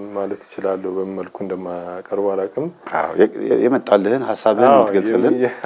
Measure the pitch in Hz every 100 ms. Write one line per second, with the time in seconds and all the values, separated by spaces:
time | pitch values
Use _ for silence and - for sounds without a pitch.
0 | 101 101 98 98 - - 95 92 95 95
1 | 95 95 90 - 95 92 90 87 87 90
2 | - 101 101 95 98 127 165 - - 78
3 | 82 85 - - 107 120 120 131 - 104
4 | 98 135 110 101 110 - 135 139 107 98
5 | 107 120 123 123 123 -